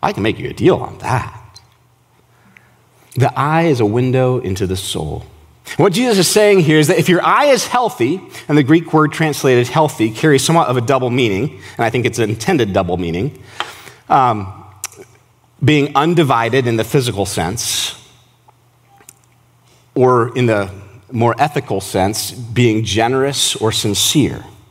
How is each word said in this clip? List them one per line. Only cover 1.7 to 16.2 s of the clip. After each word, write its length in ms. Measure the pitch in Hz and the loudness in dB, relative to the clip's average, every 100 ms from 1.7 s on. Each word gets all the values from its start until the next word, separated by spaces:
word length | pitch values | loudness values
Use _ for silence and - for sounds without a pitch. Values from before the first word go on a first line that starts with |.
| _ _ _ _ _ _ _ _ - _ _ _ _ _ - | _ _ _ _ _ _ _ _ -20 _ _ _ _ _ -2
The 160 | 127 - | -2 0
eye 260 | 139 160 | -2 0
is 160 | 170 127 | 2 2
a 60 | 107 | 2
window 540 | 113 127 131 127 127 | 2 0 2 0 0
into 260 | - 95 95 | -4 -4 -4
the 120 | 92 | -4
soul. 480 | - - 78 - - - _ _ - - | -6 -8 -6 -8 -12 -20 _ _ -18 0
What 160 | 170 | 2
Jesus 240 | 170 254 202 | 2 0 2
is 100 | 170 | 2
saying 340 | - 208 196 | 4 4 4
here 180 | 151 156 | 4 2
is 80 | 151 | 4
that 100 | 170 | 2
if 100 | 165 | 2
your 160 | 175 | 2
eye 220 | 156 202 294 | 2 2 4
is 220 | 254 - | 2 0
healthy, 520 | 247 247 - - 180 - - - | -2 -2 -2 -2 -2 -8 -20 0
and 100 | 151 | 0
the 60 | |
Greek 280 | 131 165 165 | 4 2 4
word 200 | 156 151 | 2 2
translated 560 | - 160 139 143 123 120 | 0 -4 0 2 2 2
healthy 420 | - 156 - 110 | 0 0 0 -4
carries 340 | 117 160 135 | 0 2 2
somewhat 240 | - 165 156 | 4 2 2
of 100 | 123 | -2
a 40 | |
double 300 | 117 135 127 | 0 0 0
meaning, 500 | 120 120 95 143 - - - | 0 0 0 -4 -8 -20 -4
and 80 | 117 | -2
I 60 | |
think 160 | 123 117 | 0 -2
it's 100 | - | -2
an 140 | 110 | -4
intended 420 | 113 - 175 110 | -2 -2 0 0
double 240 | 98 87 87 | 0 -2 -2
meaning, 440 | 87 85 127 - - - - - - - _ | -4 -4 -6 -8 -20 -14 -14 -14 -20 -20 _
um, 480 | 143 123 107 95 98 - - - - - _ _ _ _ _ | 2 2 0 -6 -14 -20 -18 -18 -18 -20 _ _ _ _ _
being 320 | 139 151 143 143 | 2 2 2 2
undivided 680 | 151 175 | 2 2